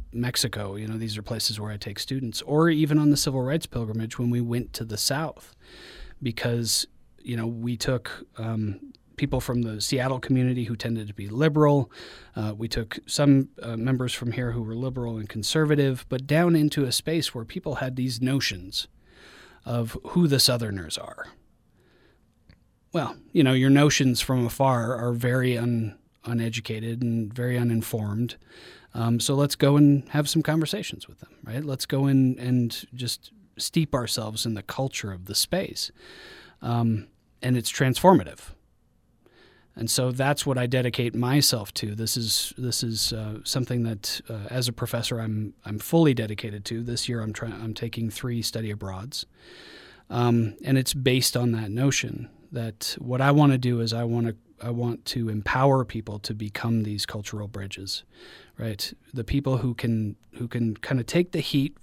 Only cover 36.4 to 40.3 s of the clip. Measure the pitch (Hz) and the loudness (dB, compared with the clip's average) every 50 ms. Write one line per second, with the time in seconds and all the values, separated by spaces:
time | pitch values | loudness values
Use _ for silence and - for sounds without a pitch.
36.4 | - - _ _ - 117 117 117 117 113 110 104 - - _ _ _ _ _ _ | -20 -20 _ _ -4 -2 0 2 2 2 2 0 -4 -10 _ _ _ _ _ _
37.4 | - 127 127 120 113 - - - 113 - 123 - - 185 185 123 85 - - - | -2 0 0 0 0 -4 0 0 2 2 2 6 8 8 8 8 4 0 -12 -16
38.4 | - - - _ _ _ _ _ _ _ _ _ _ _ _ _ _ _ _ _ | -18 -18 -20 _ _ _ _ _ _ _ _ _ _ _ _ _ _ _ _ _
39.4 | _ _ _ _ _ _ _ - 113 113 - 135 127 127 123 131 135 143 | _ _ _ _ _ _ _ -8 -4 -2 0 0 0 0 0 0 2 0